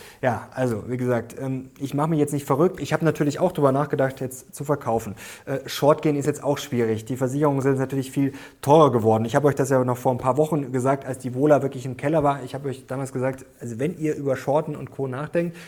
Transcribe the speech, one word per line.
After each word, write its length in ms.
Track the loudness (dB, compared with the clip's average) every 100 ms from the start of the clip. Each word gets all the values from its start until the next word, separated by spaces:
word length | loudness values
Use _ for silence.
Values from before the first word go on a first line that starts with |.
| -20 -4
Ja, 280 | -2 -2 -6
also, 300 | -4 -2 -2 -4
wie 100 | -4
gesagt, 380 | 0 0 -2 -8
ähm, 300 | -6 -6 -8 -10
ich 160 | -6 -2
mache 140 | 0
mich 100 | 2
jetzt 140 | 0
nicht 120 | 0 0
verrückt. 340 | 2 2 0
Ich 140 | -4
habe 100 | 0
natürlich 360 | 0 2 0 0
auch 120 | 0
drüber 200 | 2 2
nachgedacht, 500 | 2 0 0 -2 -2
jetzt 320 | -10 -10 -18
zu 100 | -10
verkaufen. 520 | -4 -2 0 -2 -2 -12 -14 -16 -8
Äh, 200 | -8 -6
Short 360 | 0 4 4
gehen 120 | 2 0
ist 120 | -2
jetzt 160 | -2
auch 160 | -2 -2
schwierig. 460 | -2 0 0 0 -4
Die 120 | -2
Versicherungen 440 | -2 2 2 2
sind 100 | 2
natürlich 400 | 2 0 -2 -4
viel 220 | 0 0 -2 -16 -4
teurer 300 | 6 8 8
geworden. 320 | 6 4 2
Ich 100 | 2
habe 140 | 2 2
euch 80 | 2
das 140 | 2
ja 120 | 2 2
noch 100 | 0
vor 160 | 0
ein 60 | 0
paar 180 | 0 2
Wochen 380 | 2 0 -2
gesagt, 320 | -2 0 0 -2
als 140 | -8
die 140 | -6
Vola 280 | 0 4 4
wirklich 240 | 2 -6 -10
im 100 | -6
Keller 260 | 0 2
war. 220 | 2 -2
Ich 100 | -6
habe 140 | -8 -8
euch 180 | -8 -8
damals 280 | -8 -6
gesagt, 320 | -4 -4 -4 -12 -14
also 180 | -10 -4
wenn 180 | -4 -2
ihr 160 | -4
über 220 | -2 -2 -2
Shorten 400 | 0 0 0 -8
und 160 | -10
Co. 160 | -8 -6
nachdenkt, 480 | -6 -4 -2 -2 -6